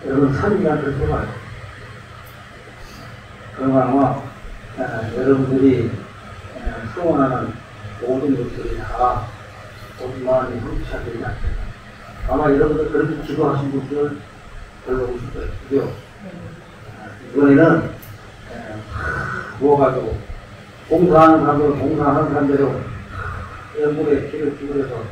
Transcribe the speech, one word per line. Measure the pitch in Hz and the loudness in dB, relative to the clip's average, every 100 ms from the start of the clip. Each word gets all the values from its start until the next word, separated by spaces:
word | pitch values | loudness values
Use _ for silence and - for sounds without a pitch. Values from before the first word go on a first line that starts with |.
| 135 | 2
여러분, | 135 135 | 4 4
삼 | - 202 180 | 4 2 4
일간 | 160 147 | 2 2
그렇게 | 139 135 | -2 0
해봐요. | - - - - - - - - - - - - - - - - - - - - - - - - - - | 0 0 -2 -8 -14 -14 -14 -14 -16 -16 -18 -18 -18 -18 -18 -18 -18 -18 -16 -16 -16 -16 -18 -18 -16 -2
그러면 | 135 131 | 4 4
아마, | 131 135 131 - - - - - - - | 6 4 4 2 -6 -12 -14 -14 -14 -8
아, | 127 117 107 123 | -6 -4 -4 0
여러분들이, | 131 135 135 131 135 117 110 - - - - - - - | 4 4 4 6 6 6 0 -6 -12 -18 -16 -16 -14 -6
아, | - - 113 | -6 -6 -8
소원하는 | - 160 143 131 117 113 - - - 101 - | -2 0 4 2 0 -4 -8 -16 -16 -14 -8
모든 | 120 131 143 123 | -2 0 2 0
것들이 | 120 - - - | -2 -6 -4 -6
다 | - - 123 - - - - - - - - - | -4 0 2 0 -6 -12 -18 -18 -18 -18 -18 -10
우리 | 127 131 | -10 -6
마음이 | 127 127 123 120 | 2 2 2 -4
성취가 | - - - - - | -4 -4 -4 -6 -6
되지 | - - | -6 -6
않겠나. | - - - - - - - - - - | -4 -2 -2 -6 -10 -16 -18 -16 -8 -2
아마 | 139 151 | 2 4
여러분들 | 139 151 151 151 | 4 4 2 2
그렇게 | 147 156 - | 2 2 -2
기도하신 | - 147 147 135 139 | -4 0 2 2 -2
분들 | 135 - 143 147 - - - - - - - - | -4 -4 -2 -2 -4 -14 -20 -18 -16 -16 -14 -4
별로 | 127 123 | -2 -2
없을 | 120 120 | -4 -8
거예요. | - - 98 - | -6 -6 -8 0
그죠? | 135 - - - - 196 170 165 - - - - - | 0 0 -8 -16 -18 -16 -14 -14 -16 -18 -18 -18 -16
아, | - - 127 | -16 -16 -4
이번에는, | 123 143 139 160 110 110 - - - - - - | 4 8 10 8 6 0 -10 -16 -18 -18 -18 -14
아, | - - 107 - - - - - - - - | -14 -12 -12 -10 -6 -4 -4 -4 -6 -8 0
모아가지고 | 139 143 131 127 110 110 - - - - - - - | 4 6 4 2 -4 -6 -8 -14 -14 -18 -18 -20 0
공사하는 | 165 170 156 160 156 | 4 8 10 10 8
사람들은 | 143 143 147 135 | 6 4 4 2
공사하는 | 147 151 143 147 139 | 0 2 2 4 2
사람대로 | 147 139 139 131 - - - - - - - - - - 147 | 2 4 4 2 0 -6 -10 -10 -10 -8 -8 -10 -14 -10 -2
연구에 | 147 151 147 139 - | 0 2 2 2 0
기를 | 151 143 - | -2 -2 -4
기울여서 | 139 139 120 117 104 | -4 -2 -2 -4 -8